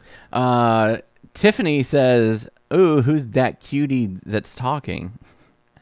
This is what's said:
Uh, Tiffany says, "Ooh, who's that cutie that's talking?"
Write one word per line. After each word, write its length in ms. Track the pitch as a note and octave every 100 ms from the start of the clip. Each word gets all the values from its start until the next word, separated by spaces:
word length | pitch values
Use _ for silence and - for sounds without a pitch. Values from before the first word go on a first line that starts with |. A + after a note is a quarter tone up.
| - - -
Uh, 680 | - B2+ B2 A#2+ A2+ A2 A2+ - _ -
Tiffany 480 | - G3+ G#3+ F#3+ D3
says, 680 | B2+ C#3+ B2+ B2 A2+ A2 A#2 _ _
"Ooh, 280 | D3+ F#3 D#3
who's 260 | B2 D3+ B2
that 300 | A#2 B2+ -
cutie 580 | - C#3+ D3 C3 A2+ F#2 -
that's 280 | G#2 G2+
talking?" 640 | - B2+ D3 - F2 F#2 A2+ - _ _ _ _ _